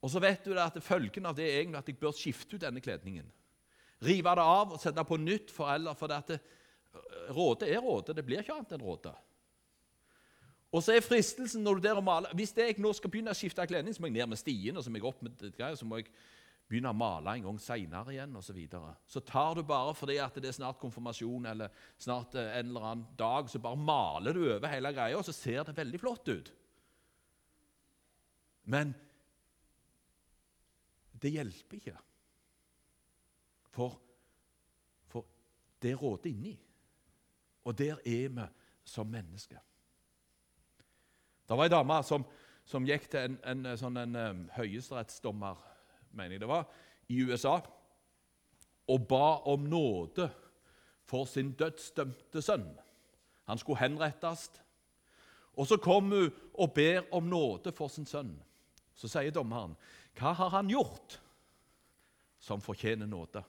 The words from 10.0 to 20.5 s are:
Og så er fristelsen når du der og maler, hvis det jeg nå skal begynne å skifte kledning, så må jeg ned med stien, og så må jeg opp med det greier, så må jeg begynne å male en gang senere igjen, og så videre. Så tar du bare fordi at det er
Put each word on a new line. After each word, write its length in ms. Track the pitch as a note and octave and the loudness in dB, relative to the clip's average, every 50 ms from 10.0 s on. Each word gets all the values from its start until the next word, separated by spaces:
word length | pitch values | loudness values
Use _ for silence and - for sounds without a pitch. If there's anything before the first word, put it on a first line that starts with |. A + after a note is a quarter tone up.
| _ _ _ _ _ _ _ _ _ - - _ _ _ - | _ _ _ _ _ _ _ _ _ -20 -20 _ _ _ 0
Og 80 | E3 E3 | 0 4
så 100 | - A3 | 8 8
er 80 | A#3 | 8
fristelsen 600 | A3+ - B3 A#3 G#3 - - - B3+ A#3 - A3+ G#3+ | 8 8 6 6 6 4 0 -6 -6 -4 -4 0 2
når 140 | G#3 G3 F#3+ | 4 4 6
du 80 | E3+ G#3 | 6 6
der 100 | G#3+ G3+ | 6 4
og 80 | G3 | 4
maler, 320 | F#3+ F3 D#3+ F#3 F#3+ E3+ F3 | 4 2 2 2 0 -2 -2
hvis 160 | A3 G#3 - | -2 -2 2
det 140 | A3+ A#3 A#3+ | 2 4 4
jeg 160 | A3 G3+ G3+ | 2 2 2
nå 80 | G#3+ G3+ | 0 0
skal 160 | - - G#3 | 0 -4 -4
begynne 240 | E3+ G#3+ A3+ A3 G3+ | -4 -4 -4 -4 -4
å 40 | - | -4
skifte 280 | - F#3 - - F3+ | -4 -6 -4 -4 -4
kledning, 300 | E3 E3+ E3+ C#3+ G3 A3+ | 0 0 -2 -2 -2 -6
så 80 | - E3+ | -6 -4
må 80 | D#3+ | -2
jeg 60 | A#2 A2+ | 0 0
ned 100 | B2 A#2 | 0 0
med 100 | A2+ G#2+ | -2 -6
stien, 380 | - - C3+ G#2 F#2 A2 - - | -4 -4 -4 -2 -2 -4 -4 -4
og 60 | B2+ | -6
så 60 | A#2+ | -6
må 80 | A2+ G#2+ | -6 -4
jeg 80 | G2+ B2+ | -4 -4
opp 120 | C3 - - | -6 -6 -12
med 120 | A#2+ A#2 - | -14 -14 -12
det 140 | - G2+ - | -14 -16 -10
greier, 220 | - A#2 C#3 D#3+ C3+ | -8 -6 -6 -6 -8
så 80 | A#2+ A2 | -8 -6
må 140 | A2 A2+ | -6 -6
jeg 80 | A2 - _ - - - - - - - _ _ _ | -8 -10 _ -20 -20 -20 -20 -20 -20 -20 _ _ _
begynne 260 | _ G#2+ A#2 B2 C3 | _ -4 -2 0 0
å 60 | A2+ G#2+ | 0 0
male 340 | A#2 A2+ F2+ D#2+ D2+ F2+ G#2+ B2 | 0 0 0 -2 -4 -4 -4 -4
en 80 | G#2+ | -6
gang 140 | F#2 G#2 G#2 | -8 -8 -8
senere 500 | - - A#2+ A#2 G2 D#2+ D#2+ F2+ A2 B2+ | -6 -6 -6 -6 -6 -8 -8 -10 -10 -10
igjen, 220 | C3+ C3+ C3+ D3 C3+ | -10 -10 -10 -10 -12
og 80 | G#2 F#2 | -12 -12
så 100 | - G2+ | -12 -12
videre. 420 | F#2 E2 D2 E2+ F2+ D#2+ D#2 D#2 - _ _ | -12 -12 -10 -12 -12 -12 -14 -16 -18 _ _
Så 140 | - C#3 - | -10 -10 -10
tar 320 | - - C3+ C#3+ D#3 E3 | -2 0 2 2 2 0
du 60 | E3+ D#3+ | -2 -2
bare 300 | C#3+ D3+ C3+ B2+ C#3+ D#3 | 0 0 2 2 0 -4
fordi 220 | - - C#3 C#3 C#3+ | -6 -4 -2 -2 -2
at 160 | C#3 C3 - C#3 | -2 -2 -4 -6
det 80 | C3+ | -8
er 80 | C3 | -8